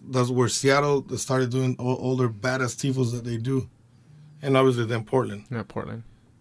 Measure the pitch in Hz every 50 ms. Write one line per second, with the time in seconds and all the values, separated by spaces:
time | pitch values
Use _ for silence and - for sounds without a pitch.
0 | - - 131 127 123 120 127 123 123 110 - - - 135 135 139 147 147 143 139
1 | 131 - 127 113 - - 135 131 131 123 120 131 131 127 127 - 120 123 131 -
2 | - 127 131 127 127 120 113 101 104 127 131 131 127 120 - - - 139 131 131
3 | 127 117 120 120 117 123 117 113 113 131 135 131 - - - _ _ _ _ _
4 | _ - - - - - - - - 143 135 131 131 131 123 120 117 110 120 113
5 | 107 - - 131 120 107 101 101 - - 127 117 104 - - 110 - - 110 113
6 | 113 - - - _ _ _ _